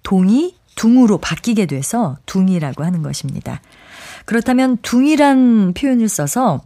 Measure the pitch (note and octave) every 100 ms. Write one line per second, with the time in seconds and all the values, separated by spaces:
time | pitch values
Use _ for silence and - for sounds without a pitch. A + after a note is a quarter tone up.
0 | - F#3+ F#3 A#3+ F4+ _ _ - A3+ B3+
1 | A#3 F#3 - E3 A#3+ A3 F3+ C3+ C3+ A#3
2 | F#3+ B2+ - F#3 F#3 F3+ D3 - E3 F3
3 | C#3+ C#3 C#3 - - B2+ _ _ - -
4 | - - - A3+ A3+ B3+ C4 B3 - A#3+
5 | C#4 D4+ C#4+ C4 B3 A3+ F#3 F3+ C#4 B3
6 | A3 - D3 A#3+ B3+ C3+